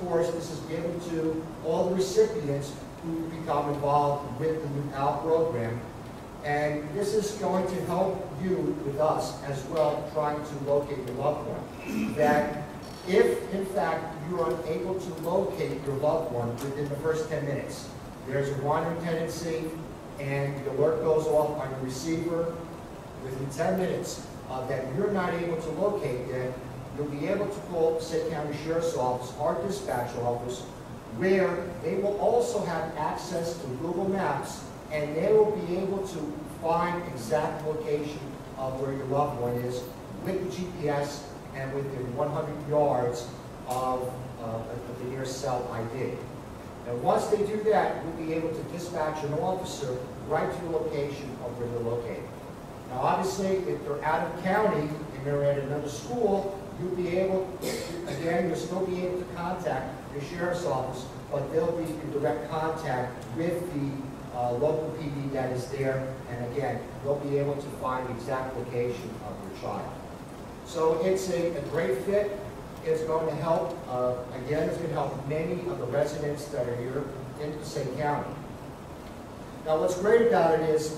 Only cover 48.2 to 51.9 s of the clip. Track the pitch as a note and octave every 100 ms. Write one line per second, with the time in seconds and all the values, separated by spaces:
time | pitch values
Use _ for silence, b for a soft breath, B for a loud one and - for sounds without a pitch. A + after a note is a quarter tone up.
48.2 | D#3+ D#3+ E3 D#3+ - F3 F3 F3 D#3 D3+
49.2 | D3 D3+ F3+ F#3 - - C3+ B2 - -
50.2 | - D#3 F#3 F3+ E3+ D#3+ D#3 D3 C#3+ C#3
51.2 | - A#2 B2+ A#2 A#2 A#2+ A#2